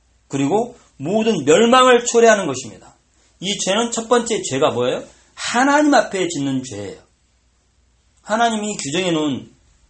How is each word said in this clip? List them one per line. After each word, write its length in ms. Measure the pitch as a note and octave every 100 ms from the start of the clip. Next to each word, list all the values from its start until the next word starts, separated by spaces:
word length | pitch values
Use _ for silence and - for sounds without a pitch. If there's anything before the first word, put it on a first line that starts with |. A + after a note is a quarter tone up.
| _ _ _
그리고 480 | C#3 C#3 G3+ A#3+ - _ -
모든 460 | C#3 G#3+ A3 G3
멸망을 600 | C3+ E3 A#3 B3+ B3+ B3
초래하는 420 | A#3+ A#3 A3+ G#3 F3
것입니다. 480 | B2+ A2 - - _ _ _ _ _
이 160 | F3 G3+
죄는 320 | - G3+ A#3
첫 180 | A3+ A3
번째 340 | A#3+ A3+ G#3
죄가 280 | - C3 C#3+
뭐예요? 320 | A#2 B2 E3+ - _ _
하나님 580 | - - A3+ C#4 C#4+ D4+
앞에 340 | C4 - G3 F3
짓는 340 | C#3+ C#3 C3
죄예요. 360 | A#2+ G2+ G2+ - _ _ _ _ _ _ _ _ _ _ _ _
하나님이 540 | - G#3+ A#3 A3 G#3 G3
규정해 340 | C#3 D#3 F#3
놓은 380 | D#3+ D3+ A#2+ - _ _ _ _